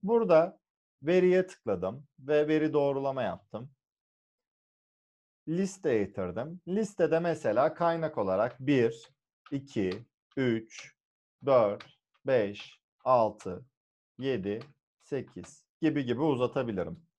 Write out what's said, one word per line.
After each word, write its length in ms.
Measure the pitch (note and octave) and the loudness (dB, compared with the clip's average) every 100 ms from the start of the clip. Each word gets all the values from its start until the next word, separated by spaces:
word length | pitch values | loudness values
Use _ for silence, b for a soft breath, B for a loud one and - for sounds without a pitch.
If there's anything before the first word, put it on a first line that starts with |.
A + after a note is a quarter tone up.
Burada 560 | G3 A#3 G#3+ E3 F3 - _ _ _ _ | 2 0 6 4 4 -4 _ _ _ _
veriye 440 | C#3 F3+ F3+ F#3 F#3 | 2 4 6 4 2
tıkladım 600 | - - F#2+ F#2 B2+ - _ | -6 -4 -2 -4 -6 -18 _
ve 280 | C3 D3+ D3+ | 0 2 4
veri 260 | D#3 D#3 | 2 2
doğrulama 500 | D3 C#3 C#3 C#3 C3+ | 2 0 0 -4 -4
yaptım. 480 | A2 F2 _ A2+ C3 _ _ _ _ _ _ _ _ _ _ _ _ _ _ _ _ _ - | -4 -6 _ -14 -14 _ _ _ _ _ _ _ _ _ _ _ _ _ _ _ _ _ -8
Listeye 540 | E3+ F#3+ - D#3+ A2+ | -4 -4 -4 0 0
getirdim. 580 | G2 - F#2 F2 C#3+ F3 - | 0 -6 -8 -6 -10 -12 -6
Listede 520 | F#3+ G#3+ - E3 D#3+ | -4 -4 -2 0 2
mesela 540 | E3+ D#3 A#2+ G#2+ D3 | 0 -2 -2 2 0
kaynak 440 | - E3+ E3 D#3 - | 2 -2 0 -4 -4
olarak 420 | G2+ F#2+ A#2 - | -2 0 0 -4
bir, 500 | C3 C#3 A#2 - - _ _ _ - | 0 2 2 0 -20 _ _ _ -10
iki, 520 | C#3+ C#3 - F#3 A2+ A#2+ _ _ - | -10 -6 -4 -2 -4 -12 _ _ -2
üç, 580 | C3 A2+ A2 - - _ _ _ _ _ B2+ | 0 0 -4 -20 -20 _ _ _ _ _ 2
dört, 400 | C3 G#2+ G#2 - _ _ _ C3 | 4 4 -2 -12 _ _ _ 0
beş, 560 | C3 G2+ G2+ - - _ _ | 0 0 -6 -16 -20 _ _
altı, 600 | B2+ B2+ A2 G#2 G2 F2+ - _ _ _ _ - | 2 4 4 -2 -12 -12 -14 _ _ _ _ -8
yedi, 400 | C3 C3 F#2+ G#2 A#2+ _ _ _ | -4 -4 -4 -6 -10 _ _ _
sekiz 680 | _ C#3 A2+ - F2 - _ _ | _ -10 -8 -14 -18 -20 _ _
gibi 240 | D#3+ C#3+ B2+ | -2 0 -2
gibi 160 | A#2+ | 0
uzatabilirim. 800 | D#3 C3 B2 - A#2+ G2+ E2 E2+ _ | 0 2 0 0 -4 -4 -6 -8 _